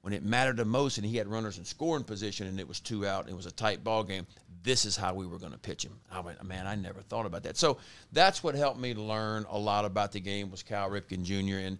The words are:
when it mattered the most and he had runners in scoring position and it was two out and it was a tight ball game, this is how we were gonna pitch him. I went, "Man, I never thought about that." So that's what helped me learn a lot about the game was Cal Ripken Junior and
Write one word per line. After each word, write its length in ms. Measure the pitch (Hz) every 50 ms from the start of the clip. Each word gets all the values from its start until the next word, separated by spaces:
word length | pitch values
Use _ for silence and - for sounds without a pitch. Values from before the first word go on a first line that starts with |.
when 120 | - 98 101
it 100 | 95 71
mattered 340 | 98 117 123 131 131 123
the 80 | 113 117
most 320 | 107 113 131 143 135 -
and 80 | 113 101
he 120 | 107 117
had 100 | 117 104
runners 300 | 98 107 113 113 107 92 92
in 60 | 87
scoring 380 | - - - 151 165 165 143 123
position 420 | - 110 95 107 104 98 - 101
and 120 | 92 95 95
it 80 | 90
was 120 | 65 85 -
two 260 | - - 113 101 98
out 200 | 101 95 95 -
and 40 | -
it 40 | 92
was 100 | 95 87
a 60 | 90
tight 320 | - - 113 110 98 - -
ball 200 | 113 110 110 107
game, 220 | 92 95 95 95 - - - - - 85 87
this 220 | 87 123 131 120 -
is 140 | 104 92
how 160 | - 98 92 92
we 120 | 95 95
were 140 | 90 85 90
gonna 180 | 92 78 64
pitch 280 | 55 - - 73 - -
him. 120 | - 101 - - -
I 80 | 92 92
went, 240 | 90 87 85 - -
"Man, 240 | 92 92 95 92
I 80 | 98 104
never 260 | 107 92 87 - -
thought 240 | 98 - - 113 113
about 180 | 98 82 85 -
that." 120 | 78 -
So 220 | - - 156 131 - - - - - - -
that's 320 | - 151 180 196 196 - -
what 120 | 160 135
helped 220 | 143 147 139 123
me 160 | 123 127 123 120
learn 520 | 107 107 107 107 110 110 107 107 107 107 -
a 80 | -
lot 280 | 104 104 104 101 104 104
about 260 | 104 92 107 101 98
the 80 | - 101
game 320 | 90 98 98 101 101 95
was 120 | 90 92 -
Cal 260 | - 107 101 98 95
Ripken 340 | 101 101 92 - 95 92 90
Junior 360 | 87 98 98 95 98 98 95
and 180 | 95 95 95